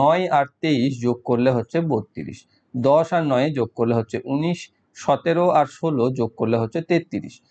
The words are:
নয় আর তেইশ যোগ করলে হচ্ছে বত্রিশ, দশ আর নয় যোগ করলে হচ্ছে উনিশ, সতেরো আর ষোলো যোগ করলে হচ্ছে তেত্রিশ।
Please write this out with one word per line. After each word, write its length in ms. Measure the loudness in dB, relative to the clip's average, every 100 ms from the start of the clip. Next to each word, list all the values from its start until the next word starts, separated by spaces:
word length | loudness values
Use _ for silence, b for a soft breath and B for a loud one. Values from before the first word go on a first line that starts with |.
নয় 220 | 2 2 2
আর 180 | 0 -2 _
তেইশ 320 | -2 0 0 0
যোগ 160 | -2 -2
করলে 260 | -2 0 2
হচ্ছে 280 | 0 -2 -4
বত্রিশ, 580 | -2 -2 -4 -12 -14 -14 _ _ _
দশ 320 | -2 4 4 2
আর 100 | 0 2
নয় 200 | 2 0
যোগ 180 | -2 -4
করলে 200 | -2 0
হচ্ছে 220 | 0 -2 -6
উনিশ, 360 | -6 -4 -2 -4 -8 _ _ -8
সতেরো 480 | -2 0 0 2 2
আর 160 | 2 0
ষোলো 380 | -2 -4 0 0
যোগ 200 | 0 -4 -2
করলে 200 | -2 0
হচ্ছে 160 | 0 -4
তেত্রিশ। 520 | 0 -2 0 -8 -10 -16 _